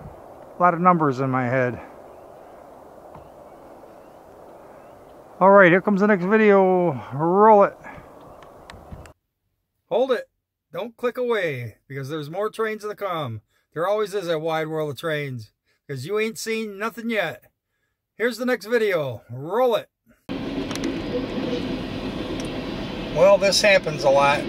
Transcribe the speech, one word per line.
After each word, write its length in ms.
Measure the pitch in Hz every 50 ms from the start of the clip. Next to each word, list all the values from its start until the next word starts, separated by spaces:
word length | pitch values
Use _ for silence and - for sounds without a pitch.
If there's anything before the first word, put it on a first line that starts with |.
| - - - - - - - - - - - -
A 20 |
lot 120 | 180 175 170
of 80 | 160
numbers 400 | 175 185 180 170 156 143 131 123
in 80 | 135 131
my 180 | 131 127 127 120
head. 320 | 123 135 127 123 113 98 - - - - - - - - - - - - - - - - - - - - - - - - - - - - - - - - - - - - - - - - - - - - - - - - - - - - - - - - - - - - - - - - - - - - - - - -
All 100 | 180 190
right, 220 | 196 202 196 170
here 80 | 165 190
comes 220 | - 214 208 185
the 60 | 202 208
next 180 | 214 185 170
video. 760 | 185 214 220 214 208 202 196 190 185 185 180 175 170 139 120 101 104 120
Roll 500 | 135 156 170 180 196 208 220 220 202 196
it. 140 | 156 - - - - - - - - - - - - - - - - - - - - - - - - - - - - - _ _ _ _ _ _ _ _ _ _ _ _ _ _ -
Hold 220 | 175 208 254 262
it. 180 | 254 202 - - _ _ _ _ _ _ _ _ -
Don't 220 | 170 202 240 226 _
click 200 | - 247 240 254
away, 600 | 254 240 233 208 185 165 139 123 120 113 - _ _ -
because 220 | 139 135 139 131
there's 200 | 156 160 147 143
more 200 | 160 190 208 220
trains 340 | - - 220 220 214 214 208
to 100 | 214 202
come. 460 | - 202 190 175 160 147 120 113 110 - _ _ _ _ _ -
There 140 | 151 170 190
always 260 | 208 214 214 196 185
is 140 | 208 180 170
at 140 | 170 151
Wide 260 | 156 165 160 160 156 156
World 240 | 160 156 156 151
of 80 | 135 -
Trains, 540 | - 165 156 147 147 139 127 120 110 - _ _ _ _ _ _ _ -
'cause 180 | 143 131 127
you 140 | 165 202 214
ain't 180 | 220 226 220 -
seen 400 | - 226 220 220 226 214 196 190
nothing 320 | 208 226 - 233 220 233
yet. 360 | 233 208 180 156 135 - _ _ _ _ _ _ _ _ _ _ _ _ _ _ _
Here's 220 | - 208 247 233 208
the 80 | 254
next 200 | 247 254 233 185
video. 560 | 208 240 240 220 208 185 160 147 131 117 107 - -
Roll 460 | 117 127 139 165 190 233 262 254 226 160
it. 120 | 131 - _ _ _ _ _ _ _ - - - - - - - - - - - 269 269 269 - - 294 - 254 - - - 262 269 - - - - - - - - - - - - - - - - - - - - - - - - - - - - - - - - - -
Well, 220 | - 170 196 202 190
this 240 | 190 196 180 -
happens 420 | - 208 196 185 - 165 151 143 -
a 60 | 143
lot. 320 | 135 139 143 143 143 147 151